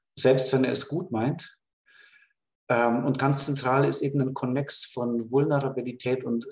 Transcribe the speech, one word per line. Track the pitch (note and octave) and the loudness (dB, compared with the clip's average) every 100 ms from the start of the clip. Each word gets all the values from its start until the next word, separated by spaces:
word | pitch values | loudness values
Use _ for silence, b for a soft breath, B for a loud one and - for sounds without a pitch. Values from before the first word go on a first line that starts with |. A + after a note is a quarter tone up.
| _ - | _ 2
selbst | B2+ C3+ - | 4 4 4
wenn | C3 | 2
er | B2+ | 2
es | A#2+ - | 0 -2
gut | E3 - | -4 -4
meint. | A2 B2 E3+ - - _ _ b b b b b _ _ _ - | -2 -2 -2 -8 -20 _ _ b b b b b _ _ _ 0
Ähm, | A#2+ A#2+ A#2+ C#3+ | 2 4 2 0
und | C3 | 0
ganz | C3+ C#3+ - | 0 0 -2
zentral | C3+ B2+ C3+ C#3+ | -2 2 2 2
ist | - | 0
eben | D3 C#3+ | -2 0
ein | C3 | -2
Konnex | C3+ B2+ C3+ C#3+ - - | -2 -2 -2 -2 -6 -6
von | B2+ A#2+ A#2 A2+ | -4 -2 -4 0
Vulnerabilität | C3+ D3+ C#3+ C3+ B2+ B2 B2 B2+ B2+ | 2 2 2 0 -4 -6 -6 -4 -2
und, | B2 A#2 - | -2 -4 -4